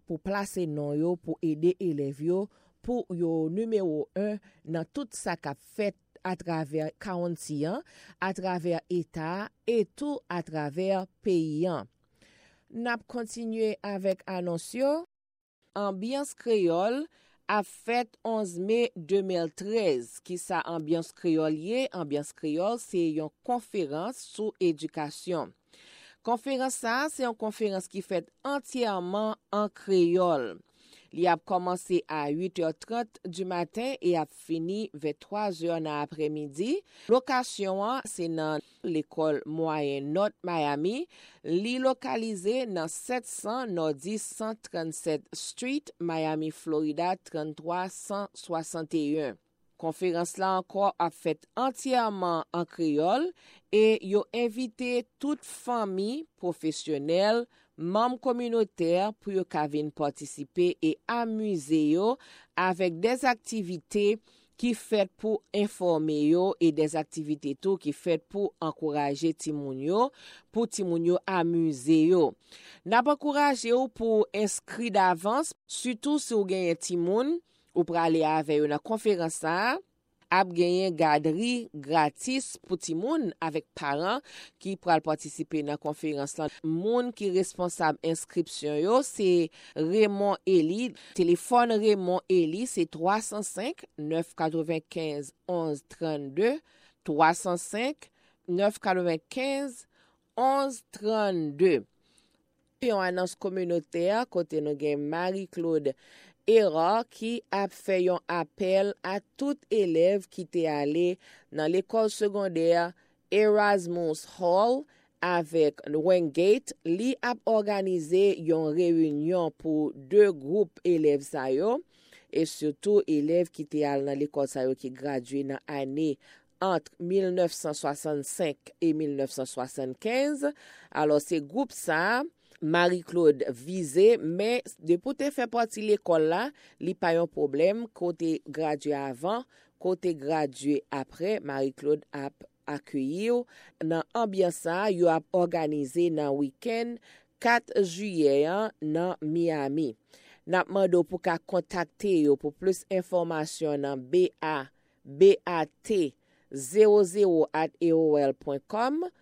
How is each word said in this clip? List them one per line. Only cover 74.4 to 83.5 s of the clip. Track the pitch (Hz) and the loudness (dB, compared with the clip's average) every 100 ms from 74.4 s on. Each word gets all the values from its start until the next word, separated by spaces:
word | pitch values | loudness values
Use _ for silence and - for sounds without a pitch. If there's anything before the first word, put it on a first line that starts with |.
| 214 - - - 233 | -2 -2 -10 -6 0
davans, | 196 185 165 196 254 - - _ | 4 4 4 0 0 -2 -8 _
sitou | - 247 226 285 294 | -8 -6 -4 0 -2
si | - 226 | 0 0
ou | 190 | 0
genyen | 190 175 165 | 0 0 0
timoun, | - 175 170 214 277 339 - _ _ | -2 -2 2 2 0 -2 -6 _ _
ou | 175 170 | -2 0
prale | 170 165 160 156 | 2 2 2 2
avè | 160 151 151 | 0 2 2
yo | 147 | 2
nan | 147 | 0
konferans | - 220 220 185 165 - | -2 -2 0 0 -2 -2
sa, | 160 175 226 330 - _ _ _ _ | -2 0 0 -2 -6 _ _ _ _
ap | 185 190 170 | 2 2 2
genyen | 175 180 190 160 | 2 4 0 2
gadri | 160 151 156 160 233 240 226 151 | 4 4 4 0 0 -2 -4 -12
gratis | 139 165 147 - - 269 - - | -2 2 2 0 -4 -4 -4 -12
pou | - 180 | -8 -6
timoun | - 160 226 320 208 - | -4 -4 -2 0 -2 -4
avèk | 160 | -4